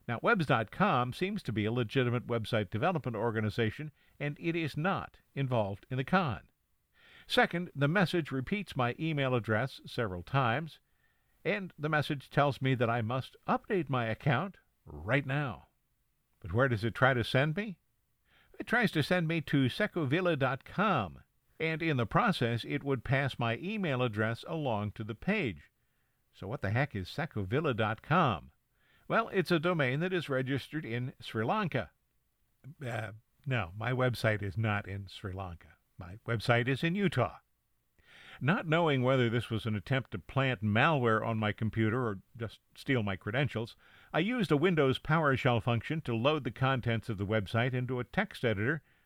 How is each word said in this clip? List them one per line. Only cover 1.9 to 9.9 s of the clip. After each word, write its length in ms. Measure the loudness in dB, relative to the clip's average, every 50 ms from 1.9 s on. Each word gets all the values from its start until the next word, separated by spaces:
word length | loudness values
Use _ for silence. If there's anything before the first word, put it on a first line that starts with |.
| 0 0 2 2 0 -2 -2 -2
website 420 | -2 -4 -2 0 0 0 0 -2
development 460 | -2 -2 0 0 0 -2 -4 -4 -4
organization, 760 | -2 -2 0 0 0 0 0 0 0 0 0 -2 -4 -8 -12 -14 _ _ _ _ -6
and 160 | -6 -6 -6 -4
it 160 | -4 -2 -2
is 220 | -2 -2 -4 -2
not 400 | -2 -2 -2 -2 -2 -4 -8 -12 -20 _ _ -4
involved 520 | -4 -2 0 2 0 0 0 -2 -8 -10 -6
in 60 | -4
the 80 | -4 0
con. 380 | 2 2 2 2 0 -2 -6 -8 _ _ _ _ _ _ _ _ _ _ _ _ -20 -20 -20 -10
Second, 440 | 0 2 4 4 4 2 -2 -4 -6 -2
the 140 | 0 2 2
message 420 | 4 4 4 4 4 0 -2 -2
repeats 460 | -2 -4 -2 -2 -4 -4 -4 -4 -2
my 180 | 0 0 0 0 -2
email 360 | -2 -2 0 0 2 2 2
address 460 | 2 2 2 2 2 0 -2 -4 -10 -16
several 380 | -8